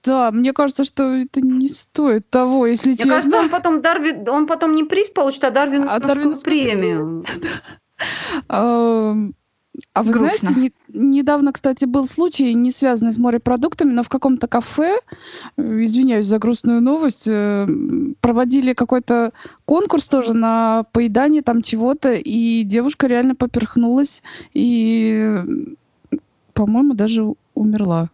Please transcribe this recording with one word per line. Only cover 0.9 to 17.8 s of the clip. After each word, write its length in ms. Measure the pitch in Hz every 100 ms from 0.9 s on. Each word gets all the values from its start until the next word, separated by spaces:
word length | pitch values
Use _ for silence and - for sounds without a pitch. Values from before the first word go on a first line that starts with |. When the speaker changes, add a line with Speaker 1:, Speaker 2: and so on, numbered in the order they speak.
| - 262 262
Speaker 1:
это 260 | 254 277
не 260 | 262 254 269
стоит 600 | - - - 294 220 -
того, 360 | 254 254 269 240
если 220 | 233 262
Speaker 2:
Мне 120 | 247 269
кажется, 180 | 311 285
Speaker 1:
честно. 60 | -
Speaker 2:
он 100 | 320
потом 320 | 349 349 311
Дарвин-, 480 | 320 339 302 277 214
он 180 | 285 302
потом 280 | 330 330 311
не 80 | 302
приз 240 | 381 415
получит, 340 | - 277 269
а 60 | 269
Дарвиновскую 440 | 254 285 277 277 214
Speaker 1:
А 40 |
Дарвиновскую 440 | 277 277 294 302 - 311
Speaker 2:
премию. 680 | 254 208 180 165 156 165 170
Speaker 1:
премию. 260 | - 160 - - - _ _
<laughs> 480 | - - - 311 -
Ам, 880 | 202 233 233 233 226 214 214 208 - _ _ _ - -
а 80 | -
вы 80 | 226
Speaker 3:
Грустно. 380 | 233 285 415 196
Speaker 1:
знаете, 100 | 262
не-, 140 | 254 _ - 208 277 277
недавно, 340 | 277 294 285
кстати, 320 | 262 269 254 262
был 220 | 269 262
случай, 460 | - 349 - 254
не 180 | 233 247
связанный 420 | - 269 240 233
с 40 | 220
морепродуктами, 760 | 247 233 240 247 311 - 294
но 120 | 240
в 60 | 240
каком-то 380 | 269 277 254 240
кафе, 500 | 247 - - 330 427 _ - - - - -
э, 40 | 226 220
извиняюсь 420 | 226 233 262 220 202
за 140 | 220
грустную 420 | 220 240 233 233
новость, 460 | 247 311 302 - 220
э, 40 | 214 208 202 202
м, 480 | -